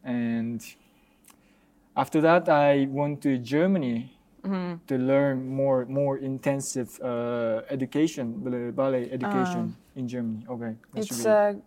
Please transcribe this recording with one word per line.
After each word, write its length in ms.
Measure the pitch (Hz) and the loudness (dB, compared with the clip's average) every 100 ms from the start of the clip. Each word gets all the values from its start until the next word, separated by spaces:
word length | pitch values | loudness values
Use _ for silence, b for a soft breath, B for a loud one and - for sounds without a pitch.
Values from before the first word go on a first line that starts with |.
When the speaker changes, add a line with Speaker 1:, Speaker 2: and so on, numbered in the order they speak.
Speaker 1:
And 580 | 131 120 117 117 113 117 - - b b b b - _ b b b b b - | -4 -2 0 -2 -2 -6 -10 -20 b b b b -20 _ b b b b b -4
after 240 | 131 160 | 0 4
that, 280 | 160 175 170 | 6 6 6
I 380 | 147 143 143 139 | 6 6 6 2
went 320 | 135 147 143 | 0 -2 0
to 140 | 143 131 | 0 0
Germany 760 | 117 147 185 190 127 117 127 _ _ _ | 0 2 4 2 0 -2 -6 _ _ _
Speaker 2:
Mm-hmm. 440 | 190 190 175 170 - | -6 -4 -4 -8 -4
Speaker 1:
to 100 | 131 | -2
learn 520 | 127 139 143 131 131 | 2 4 4 0 -4
more, 360 | 135 139 131 123 | 0 2 2 0
more 320 | 135 143 135 | 0 0 -2
intensive, 800 | 135 135 143 139 131 131 113 - | -4 -2 -2 -2 -4 -6 -6 -6
uh, 600 | 127 120 120 120 117 113 123 | -4 -2 -2 -2 0 -2 -4
education, 720 | 139 131 147 160 147 120 113 | -6 -2 0 0 0 -6 -6
bal-, 300 | 127 123 120 | -6 -4 -4
ballet 400 | 117 135 131 117 | -2 0 0 -4
education 640 | 127 127 - 180 180 113 - | -6 -2 0 0 -2 -6 -8
Speaker 2:
Ah. 240 | _ - | _ -10
Speaker 1:
in 80 | 123 | -6
Germany. 380 | 123 117 110 120 | -4 -6 -6 -8
Okay, 280 | 120 117 113 _ | -8 -8 -10 _
that 120 | 226 214 | -8 -6
should 60 | 240 | -2
Speaker 2:
It's, 60 | 226 | 2
Speaker 1:
be 40 | |
Speaker 2:
uh 240 | 214 208 202 | 4 2 -2